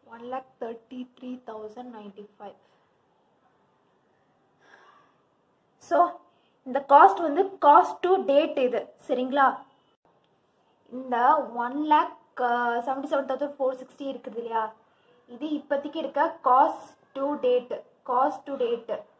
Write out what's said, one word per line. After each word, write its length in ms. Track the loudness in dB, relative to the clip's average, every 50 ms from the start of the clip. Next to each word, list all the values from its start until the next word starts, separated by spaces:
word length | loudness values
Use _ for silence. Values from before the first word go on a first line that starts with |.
| _ _ -20 -16
one 100 | -12 -10
lakh 140 | -10 -10 -10 _ _ _
thirty-three 720 | -10 -10 -10 -14 _ _ -14 -14 -14 -14 _ _ -14 -14 -14 -12 _ -16
thousand 380 | -14 -14 -14 -14 -14 -16 -16 -16 -16
ninety-five. 600 | -16 -18 -18 -18 -18 -20 -20 _ _ -20 -20 -20 _ _ _ _ _ _ _ _ _ _ _ _ _ _ _ _ _ _ _ _ _ _ _ _ _ _ _ _ _ _ _ _ _ _ _ _ _ _ _ _ _ _ _ -20 -20 _ -20 _ _ _ _ _ _ _ _ _ _ _ _ _ _ _ _ _ _ -6 -2
So, 100 | 2 2 2 2 0 -12 _ _ _ _ _ _ _ _ _
இந்த 120 | -6 -6 -6 2 8
காஸ்ட் 280 | 10 10 10 10 6 4 -4
வந்து 160 | -2 0 0 -2 -2 -2 2 6
cost 280 | 8 8 8 6 4 -4 -6 0
to 80 | 0 2 2 2 2
date 280 | 4 4 4 2 0 -2 -2
இது, 160 | 0 -2 -4 -8 -8 -18 _ -6 -4
சரிங்களா? 380 | -4 -4 -2 -2 2 4 4 4 2 -2 -14 _ _ _ _ _ _ _ _ _ _ _ _ _ _ _ _ _ _ _ _ _ _ _ _ _ -14
இந்த 200 | -14 -6 -4 -2 2 4 4 4 2 0 -6 -6 -6 -6
ஒன் 140 | -6 -6 -6 0 2
லேக் 500 | 4 2 2 0 -6 -16 _ _ _ -4 -2 0 0 0 0 -2 -2 -2 -4
செவன்டி 220 | -4 -6 -6 -4 -2
செவன் 180 | -2 -2 -2 -4
தௌசண்ட் 260 | -4 -6 -6 -8 -6 -4
ஃபோர் 200 | -4 -4 -4 -6
சிக்ஸ்டி 220 | -14 -20 -16 -12 -10 -10
இருக்குது 280 | -10 -10 -12 -12 -12 -10
இல்லையா, 220 | -10 -6 -4 -4 -4 -4 -8 _ _ _ _ _ _ _ _ _ _ _ -16
இது 120 | -12 -8 -6 -6 -6
இப்போதைக்கு 420 | -4 _ -4 -4 -4 -6 -8 -6
இருக்க 240 | -8 -4 0 0 0 0 -2 -4 0 2
cost 360 | 4 4 4 2 0 -6 -14 -20 -20 _ _ _ _
to 120 | -6 -4 -4 -4 -2 0
date, 260 | 2 2 0 0 -4 -12 -12 -12 _ _ _ _ -4
cost 320 | 0 0 0 0 -2 -6 -12 -12
to 80 | -6 -4 -2
date. 280 | -2 -4 -6 -6 -8 -10 -10 -10 _ _ _